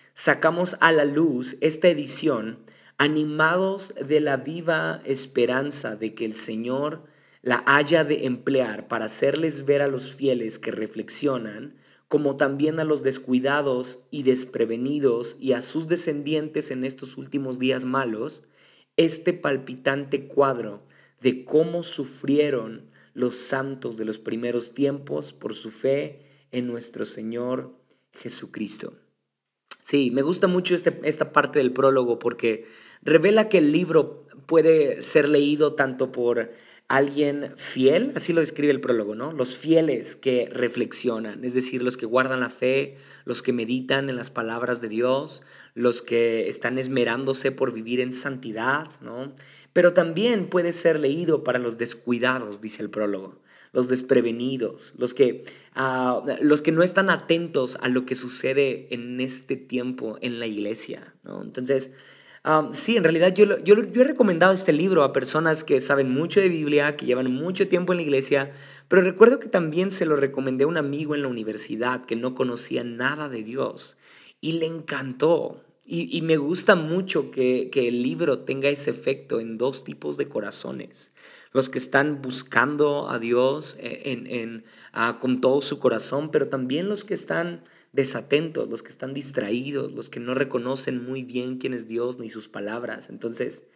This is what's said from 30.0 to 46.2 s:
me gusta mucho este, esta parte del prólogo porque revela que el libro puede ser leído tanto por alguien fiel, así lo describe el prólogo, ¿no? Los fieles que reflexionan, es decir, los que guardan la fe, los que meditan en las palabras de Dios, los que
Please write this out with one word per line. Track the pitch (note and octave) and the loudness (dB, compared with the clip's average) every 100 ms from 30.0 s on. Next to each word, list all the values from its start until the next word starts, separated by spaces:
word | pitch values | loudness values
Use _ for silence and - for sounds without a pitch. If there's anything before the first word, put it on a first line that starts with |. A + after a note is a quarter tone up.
| B2+ | 2
me | B2+ | 2
gusta | C#3 F3+ G3 | 0 2 2
mucho | F3+ F3+ E3+ | 2 0 0
este, | E3+ - | 0 -2
esta | D3+ D3+ D3+ | -4 -2 0
parte | D3 C#3 D3 | 0 2 2
del | B2+ | 2
prólogo | C3 C3+ C3+ A#2+ A#2 | 4 4 4 2 0
porque | A#2+ - A#2 G#2+ - - - - | -2 0 0 -2 -6 -20 -20 -8
revela | - D#3 F3+ A3 A3 | 4 6 6 4 6
que | F#3 | 4
el | D3 | 6
libro | D#3+ F3 D#3+ - - - - - | 4 4 2 2 -4 -20 -14 2
puede | E3 D#3+ D#3+ C#3 - | 4 6 6 4 0
ser | - D#3 C#3+ | 2 4 6
leído | D3 C#3+ D3+ D3 D3 | 4 4 4 2 2
tanto | C3 B2+ B2+ | -2 0 -4
por | B2 A#2+ A#2 A2+ - - - - | 0 0 0 -2 -10 -20 -16 0
alguien | C3 C#3 C#3 C#3+ C#3+ C#3 - | 2 2 2 0 -2 -8 -8
fiel, | - B2+ C3 E3 C4+ - | -6 4 4 4 2 -2
así | - | 0
lo | E3 | 2
describe | D3 - D3 | 0 2 2
el | C3+ | 2
prólogo, | B2+ A#2 G#2 | 2 0 0
¿no? | G#2+ C#3+ | -6 -6
Los | D#3 B2+ - | -4 -4 -2
fieles | D3+ D#3+ D#3+ A#2+ G#2+ - | 4 4 4 0 -4 -4
que | C3 B2 A2+ | 0 0 0
reflexionan, | - B2 B2 A#2 - B2 A2+ A2 G2+ | -2 -2 -2 -4 -2 -2 -2 -6 -8
es | B2+ | -4
decir, | B2 B2+ C3 | -2 -2 -2
los | B2 B2 | -4 -4
que | A2+ | 0
guardan | B2 C3 C3 | 0 2 0
la | A#2+ | -4
fe, | - B2+ C3+ C#3 - - - - | -2 0 0 -2 -10 -20 -16 -6
los | A#2+ | -4
que | - | 0
meditan | B2 A2+ C3 B2+ C3+ C#3 | -2 0 -4 0 -2 -2
en | B2 | -6
las | A2+ | -8
palabras | A#2+ A2+ A#2 B2 A#2+ | -6 -6 -4 -4 -4
de | A#2 | -4
Dios, | A2 B2 C3+ D#3 - - - - | -2 0 0 -4 -14 -18 -20 -16
los | - A#2+ A#2 | 0 2 2
que | - A#2 | 0 2